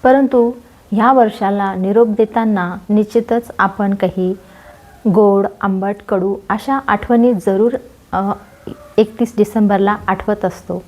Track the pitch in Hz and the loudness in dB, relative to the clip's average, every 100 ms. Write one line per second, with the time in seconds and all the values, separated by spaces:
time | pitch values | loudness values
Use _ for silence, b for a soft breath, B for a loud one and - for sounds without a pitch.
0 | 254 269 262 254 233 240 b b b 208 | 4 4 4 2 0 -2 b b b 0
1 | 226 269 220 214 196 202 196 190 190 202 | 4 4 4 2 -2 -2 -2 -2 0 2
2 | 233 208 220 233 220 202 175 180 - 214 | 2 2 0 0 0 0 -2 -6 -2 0
3 | 214 233 226 233 233 - 190 196 202 196 | 2 -2 0 -4 -4 -2 -2 0 -4 0
4 | 185 190 185 190 B B B B B B | -2 -2 -4 -4 B B B B B B
5 | 226 196 208 196 196 - 202 190 196 202 | 0 4 4 4 0 -4 -4 -2 -4 -6
6 | - 196 190 196 - 214 - 269 - 208 | -4 -2 -2 -4 -6 -6 -2 -4 0 -2
7 | - 240 240 220 185 190 226 262 - - | 2 2 4 2 0 2 0 0 -10 -20
8 | _ 180 196 - - - - - - - | _ -4 -4 -6 -10 -20 -18 -16 -4 0
9 | 214 - 233 - 208 226 208 202 196 208 | 0 0 -6 0 0 2 0 2 0 -2
10 | - 190 - 208 190 - - 180 | -4 -4 -4 -4 -4 -6 -10 -12